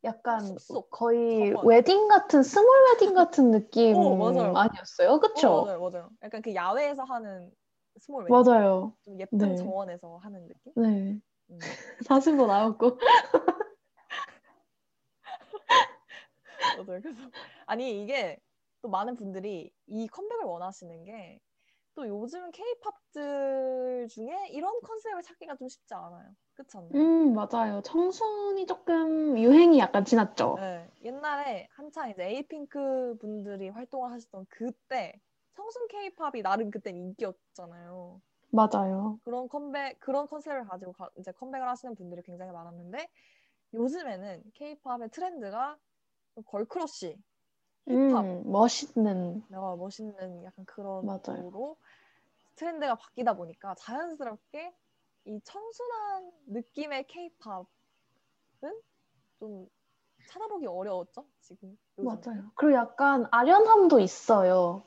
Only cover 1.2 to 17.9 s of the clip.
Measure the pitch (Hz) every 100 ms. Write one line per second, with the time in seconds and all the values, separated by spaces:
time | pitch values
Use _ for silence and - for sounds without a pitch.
1.2 | 233 226 208 - 226 233 247 381 427 415
2.2 | 392 294 269 427 453 539 523 466 403 370
3.2 | 349 - 254 220 214 - 233 208 196 185
4.2 | 214 262 214 180 214 - - - 185 294
5.2 | 427 440 285 160 175 180 180 180 170 220
6.2 | 214 220 220 185 175 226 294 277 262 247
7.2 | 220 185 180 _ _ _ _ _ _ 277
8.2 | 208 247 247 233 202 190 196 - - 190
9.2 | 190 208 202 180 185 190 190 175 175 170
10.2 | 202 196 165 - - 294 220 208 196 208
11.2 | _ _ _ 170 - - - - 240 269
12.2 | 285 294 233 196 220 214 233 247 480 480
13.2 | - - - - - _ _ _ _ -
14.2 | 1077 - _ _ _ _ _ _ _ _
15.2 | - - _ 415 - 1017 - - _ -
16.2 | _ _ _ - 196 - 190 185 262 233
17.2 | 254 - - - - 220 254